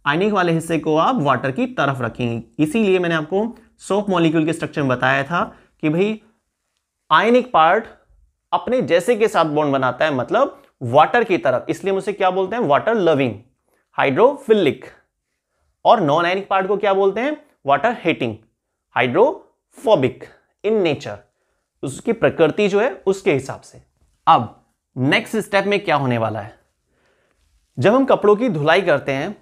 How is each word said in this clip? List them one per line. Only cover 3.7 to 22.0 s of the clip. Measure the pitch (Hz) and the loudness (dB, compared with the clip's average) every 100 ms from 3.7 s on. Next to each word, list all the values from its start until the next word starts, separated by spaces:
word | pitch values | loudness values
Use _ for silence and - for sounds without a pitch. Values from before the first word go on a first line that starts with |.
| _ | _
सोप | - 202 202 | -4 -2 0
मॉलिक्यूल | 180 165 165 156 | 2 2 2 0
के | |
स्ट्रक्चर | 160 151 165 | -2 -6 -4
में | 135 | -2
बताया | 123 131 139 | 0 0 0
था | 139 175 - - _ - | -2 -4 -4 -10 _ -6
कि | 156 | -2
भाई | 165 208 214 _ _ _ _ _ _ _ _ - | 0 -2 -4 _ _ _ _ _ _ _ _ 0
आयनिक | 156 214 247 247 | 2 4 2 2
पार्ट | 165 160 208 - - _ _ _ _ - | 2 4 2 -2 -18 _ _ _ _ -6
अपने | 175 208 254 | -6 -2 -2
जैसे | 190 170 170 214 | 2 2 2 0
के | 220 | 2
साथ | 180 160 | 2 0
बॉन्ड | 151 147 | 0 0
बनाता | 135 131 123 156 | 0 0 -2 -2
है, | 131 | -2
मतलब | 117 208 294 - _ - | -2 0 0 -4 _ -12
वाटर | 120 139 165 240 | 0 2 4 2
की | 226 170 | 0 0
तरफ, | 139 123 - | 0 -2 -2
इसलिए | 160 190 | -6 -4
हम | 190 | -4
उसे | 196 | -4
क्या | 196 185 | -2 0
बोलते | 185 185 233 | 0 -2 -2
हैं? | |
वाटर | 165 139 220 226 | 0 0 0 0
लविंग, | 170 139 127 101 _ _ _ _ _ - | 2 2 0 -4 _ _ _ _ _ -2
हाइड्रोफिलिक। | 135 135 247 277 - 214 147 - - - _ _ _ _ _ _ _ _ 170 | 0 4 2 2 0 2 2 -2 -10 -20 _ _ _ _ _ _ _ _ 2
और | 226 | 2
नॉन | 151 156 170 | 4 2 0
आयनिक | 190 196 | -2 -2
पार्ट | 190 185 | -2 -2
को | 196 | -2
क्या | 208 | 0
बोलते | 196 196 202 | 2 0 0
हैं? | 269 294 - _ 135 | -4 -6 -12 _ -2
वाटर | 143 226 233 | 0 0 -2
हेटिंग, | 170 135 120 104 _ _ _ _ _ 123 | -2 -2 -4 -8 _ _ _ _ _ -2
हाइड्रोफोबिक | 127 147 269 - - _ _ - - 208 127 - - _ _ _ | 0 2 0 0 -14 _ _ -6 0 2 2 -4 -20 _ _ _
in | 202 220 | -2 0
nature, | 170 135 117 101 _ _ _ _ _ _ | 0 -2 -8 -16 _ _ _ _ _ _
उसकी | 143 135 | -12 -8